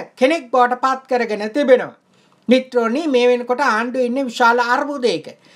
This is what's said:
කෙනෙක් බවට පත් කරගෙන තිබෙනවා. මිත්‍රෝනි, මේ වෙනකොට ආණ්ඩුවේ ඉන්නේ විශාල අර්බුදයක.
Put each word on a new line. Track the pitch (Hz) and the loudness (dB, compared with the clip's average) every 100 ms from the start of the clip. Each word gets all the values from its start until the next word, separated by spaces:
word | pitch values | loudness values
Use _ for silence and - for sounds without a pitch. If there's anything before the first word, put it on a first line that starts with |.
| 175 | -6
කෙනෙක් | - 262 330 254 | 0 0 0 -2
බවට | 254 247 247 | 2 2 0
පත් | 262 262 - | -2 -4 -4
කරගෙන | 247 226 208 214 | -4 -2 -6 -4
තිබෙනවා. | 285 269 240 147 - _ _ _ _ - | -2 4 4 2 -12 _ _ _ _ 2
මිත්‍රෝනි, | 254 254 247 226 254 330 | 2 2 -2 -2 -2 0
මේ | 247 247 | 2 2
වෙනකොට | 247 240 247 | 0 -2 -2
ආණ්ඩුවේ | 269 214 240 254 240 | 0 0 -2 -2 -2
ඉන්නේ | 254 262 | -2 -6
විශාල | 233 240 240 | 0 2 2
අර්බුදයක. | 240 247 285 285 240 165 - - _ | 0 -2 -2 -4 -2 -4 -8 -20 _